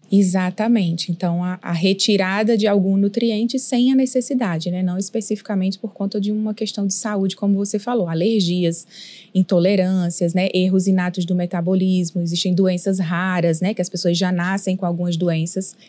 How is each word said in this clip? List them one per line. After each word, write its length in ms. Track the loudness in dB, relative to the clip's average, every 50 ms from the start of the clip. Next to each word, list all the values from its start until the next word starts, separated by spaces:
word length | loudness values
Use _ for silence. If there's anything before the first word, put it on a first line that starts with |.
| _ _
Exatamente. 1000 | 2 4 4 4 2 0 0 -2 -2 -2 0 2 2 2 2 0 -2 -4 -4 -6
Então, 320 | -4 -2 -2 -2 -2 -2
a, 160 | -2 -4 -6 -8
a 100 | -6 -4
retirada 840 | -2 0 2 0 2 2 2 2 2 2 2 0 0 0 2 2 2
de 100 | 2 2
algum 300 | 2 2 2 2 2 2
nutriente 600 | 2 2 0 0 0 0 0 0 0 -2 -2 -2
sem 340 | -2 -2 0 2 2 2 4
a 40 | 4
necessidade, 760 | 4 2 2 0 -2 0 0 -2 -2 0 0 -2 -2 -2 -4
né? 140 | -2 0 -2
Não 140 | -2 -2
especificamente 840 | -2 -4 -4 -4 -4 -2 -2 -4 -4 -4 -4 -2 0 0 0 -2 -4
por 140 | -8 -12 -8
conta 260 | -6 -6 -4 -2 -2
de 120 | -2 -2
uma 220 | -2 -2 -2 -4 -4
questão 320 | -4 -6 -6 -4 -4 -2
de 80 | -2 -2
saúde, 420 | -2 -2 -2 -2 0 -2 -2 -2
como 200 | -2 0 2 2
você 240 | 2 0 -2 -2 -4
falou, 300 | -2 -2 0 0 0 0
alergias, 760 | 0 0 2 2 2 2 2 2 0 2 0 0 0 -2 -6 -10 -14 -18 -18 -18 -20 -20 -20 -2 0
intolerâncias, 1000 | 0 2 4 4 4 4 4 4 2 2 2 0 0 0 0 0 0 0 0 0
né? 160 | 0 0 0 0
Erros 320 | 0 2 2 2 2 2
inatos 380 | 2 2 2 2 0 -2 -4 -2
do 100 | -2 0
metabolismo. 880 | -2 -2 -2 -2 -2 0 0 2 2 2 2 2 2 0 0 -2 -2
Existem 320 | -2 -2 -2 -2 0 0 2
doenças 460 | 2 2 2 2 0 0 0 0 0
raras, 600 | 0 -2 -2 -2 -2 -2 0 0 2 2 0 0
né? 120 | 0 -2 -2
Que 80 | -2
as 80 | -4 -4
pessoas 280 | -4 -2 -2 0 0
já 140 | 0 0 0
nascem 440 | 0 0 -2 -2 -2 -2 0 -2 -2
com 100 | -2 -2
algumas 300 | -4 -2 -2 -2 -2 -2
doenças 600 | 0 0 0 0 0 -2 -2 -2 -4 -4 -6 -8 -10 -18